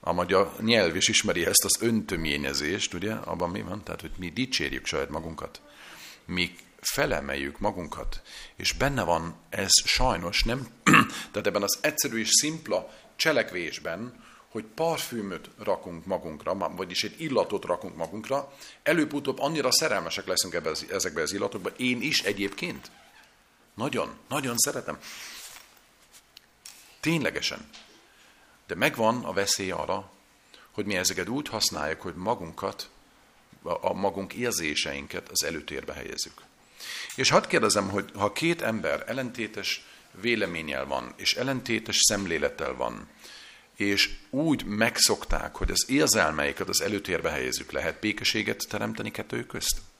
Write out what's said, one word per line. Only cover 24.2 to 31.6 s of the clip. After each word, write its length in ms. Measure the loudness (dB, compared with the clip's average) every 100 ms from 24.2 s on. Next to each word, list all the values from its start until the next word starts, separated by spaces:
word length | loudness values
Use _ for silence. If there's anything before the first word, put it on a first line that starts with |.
| -6
nagyon 280 | -2 0 2
szeretem. 420 | 2 0 -6 -10 -10 -14 -14 -14 -14 -16 -20 -20 _ _ _ -20 _ -20 _ _ -20 -20 -20 -4
Ténylegesen. 680 | 0 2 2 0 -4 -4 -12 -20 -20 -20 -20 -20 -20 -20 -20 -20 -10
De 80 |
megvan 500 | 0 0 4 2 2
a 80 | 0
veszély 380 | 0 2 0 0
arra, 400 | -2 0 -2 -4 -20 _ _ _ -20 -12
hogy 160 | -6 -2
mi 100 | 0
ezeket 320 | 0 0 -2
úgy 200 | -4 -4
használjuk, 520 | 0